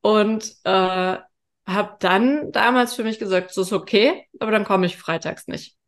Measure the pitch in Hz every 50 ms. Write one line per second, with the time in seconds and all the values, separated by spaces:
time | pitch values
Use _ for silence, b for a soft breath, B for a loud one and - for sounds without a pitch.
0 | - 208 214 214 208 214 220 214 - - - _ _ - 185 190 185 185 185 185
1 | 185 185 185 - - _ _ _ _ _ _ _ _ - 185 202 208 208 - _
2 | - 180 185 190 233 262 285 302 294 - - - 220 240 247 247 247 240 - -
3 | 220 220 220 220 226 196 185 180 180 - - 196 190 185 214 180 - - - 196
4 | 226 285 370 - - _ - - - 220 220 214 202 - 202 185 180 175 - -
5 | - - 165 165 - 156 - - - - - 156 - - _ _ _